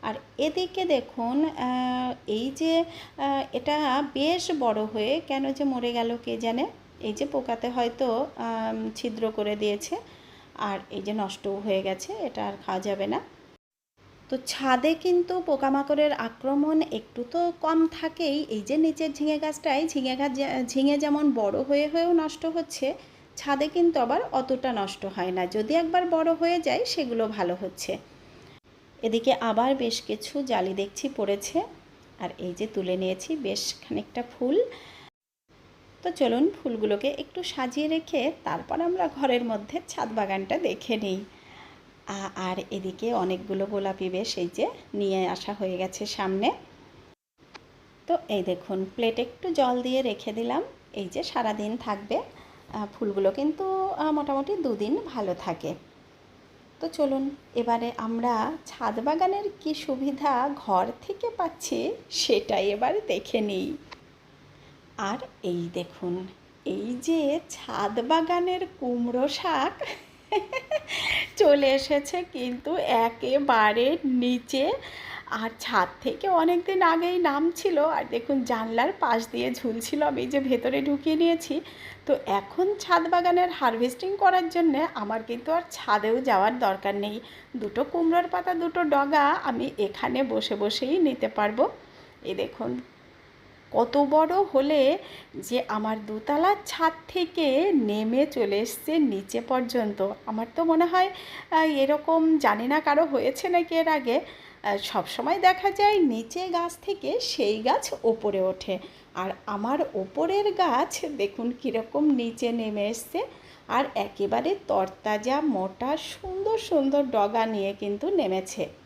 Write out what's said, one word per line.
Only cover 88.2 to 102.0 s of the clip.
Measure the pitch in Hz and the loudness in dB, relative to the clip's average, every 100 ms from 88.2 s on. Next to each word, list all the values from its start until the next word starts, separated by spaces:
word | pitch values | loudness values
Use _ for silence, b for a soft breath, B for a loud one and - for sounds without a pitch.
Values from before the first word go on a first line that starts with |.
| 349 | 2
পাতা, | 359 359 | -2 -2
দুটো | 339 339 349 | -2 0 0
ডগা | 330 285 277 311 285 339 | 2 2 4 4 4 2
আমি | 294 233 262 - | 0 -2 -4 -2
এখানে | 196 - 240 254 | -2 -2 -2 0
বসে | 269 226 214 | 0 0 -2
বসেই | 208 208 214 262 339 | -2 0 0 0 2
নিতে | 311 254 214 | 2 2 -2
পারবো। | 214 208 220 370 - B B B B | 0 0 2 0 0 B B B B
এই | - | -8
দেখুন | - - - 220 123 - - - - - - - - - | -4 -4 -4 -6 -6 -8 -20 -20 -20 -20 -20 -20 -20 -4
কত | - 240 285 285 | 0 2 4 4
বড় | 302 320 359 | 4 4 2
হলে | 392 269 277 302 269 359 B B B - | 4 2 4 6 6 4 B B B -14
যে | 190 247 254 | -4 -2 -2
আমার | 214 220 220 208 | -2 -2 -4 -6
দোতলার | 214 220 294 349 403 - | -8 -2 2 4 2 -2
ছাদ | - 320 320 - | 0 0 0 -8
থেকে | 370 339 349 302 262 381 | -4 -2 0 2 4 4
নেমে | 320 214 208 220 247 294 | 4 2 0 2 2 2
চলে | 254 220 196 | 2 0 0
এসছে | 226 - - 320 | -2 -6 0 2
নিচে | 285 196 196 233 | 2 0 -4 -6
পর্যন্ত। | 233 254 247 247 214 202 196 214 - | 0 -2 0 0 -2 -2 -4 -4 -8
আমার | 214 226 - | -6 -4 0
তো | |
মনে | 330 320 | 4 4
হয়, | 339 359 381 381 B B B | 4 4 2 0 B B B
আহ, | 320 | 4
এরকম | 320 285 269 294 | 4 4 4 2